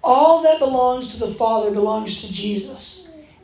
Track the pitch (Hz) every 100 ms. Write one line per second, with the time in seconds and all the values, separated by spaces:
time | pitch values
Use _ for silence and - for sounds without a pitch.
0 | - 262 311 330 320 311 269 262 247 254
1 | 254 - 226 214 226 220 208 202 208 220
2 | 214 - 196 185 208 202 262 269 - -
3 | - - - _